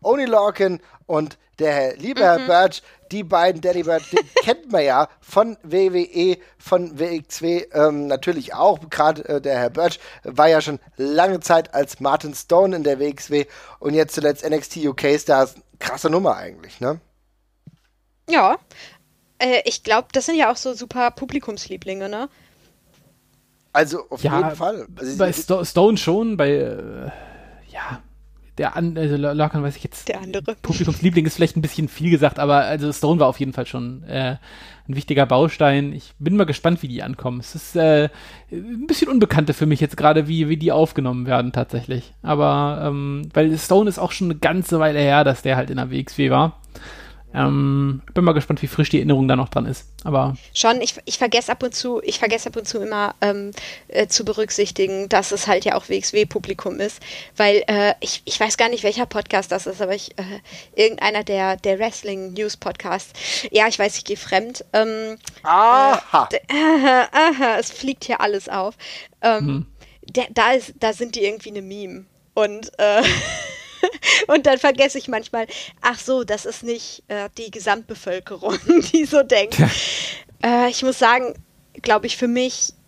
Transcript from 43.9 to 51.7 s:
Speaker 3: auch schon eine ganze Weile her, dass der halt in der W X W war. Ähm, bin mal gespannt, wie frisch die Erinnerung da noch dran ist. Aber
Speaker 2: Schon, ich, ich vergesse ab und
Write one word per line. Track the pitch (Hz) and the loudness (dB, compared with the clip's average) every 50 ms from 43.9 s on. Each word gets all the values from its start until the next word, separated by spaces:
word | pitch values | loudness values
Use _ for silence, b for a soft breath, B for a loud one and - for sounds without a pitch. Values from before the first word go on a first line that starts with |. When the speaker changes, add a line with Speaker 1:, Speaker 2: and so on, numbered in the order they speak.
| 180 175 | 0 -2
Speaker 3:
auch | 180 175 - | -4 -6 -4
schon | - 190 175 | -4 -2 -2
eine | 165 151 | -2 0
ganze | - 139 160 185 175 - 170 165 | -2 -2 0 0 -2 0 0 2
Weile | 156 156 147 147 | 2 2 2 2
her, | 147 139 139 147 151 | 2 4 4 4 4
dass | 139 131 - | 4 2 0
der | - 131 135 | -2 -2 0
halt | 127 131 135 | 0 -2 -4
in | 131 131 | -4 -6
der | 127 127 | -6 -4
W | 127 135 | -6 -6
X | 135 - - - | -8 -8 -4 -2
W | 143 131 | 0 2
war. | 131 135 147 165 - - - B B B B B B B B B B B B - - | 2 2 2 0 -2 -6 -20 B B B B B B B B B B B B -12 -4
Ähm, | 135 139 139 143 139 139 139 139 139 139 139 139 131 - - - | -2 0 0 2 2 0 0 0 0 0 -2 -2 -6 -8 -6 -2
bin | - 180 | 0 2
mal | 175 160 | 2 2
gespannt, | 151 139 - 160 151 | 2 0 -2 -4 -4
wie | - | -4
frisch | 139 - - 151 - | -8 -2 -2 -2 2
die | - 151 | 2 0
Erinnerung | 131 147 143 135 135 | 2 4 2 4 4
da | 131 131 | 2 2
noch | 127 131 127 | 0 0 -2
dran | - 135 120 | -4 -4 -4
ist. | 110 131 - - - - - - | -4 -6 -10 -12 -20 -20 -14 -8
Aber | - 151 135 131 139 135 127 B B B | -2 0 0 0 0 -4 -8 B B B
Speaker 2:
Schon, | - - 226 233 254 233 | 0 2 2 2 2 0
ich, | 240 - - - | -4 -6 -8 -10
ich | - 240 | -10 -4
vergesse | - 262 247 208 233 240 - | -2 -2 2 2 0 0 0
ab | 247 - - | -6 -4 -4
und | 247 | -8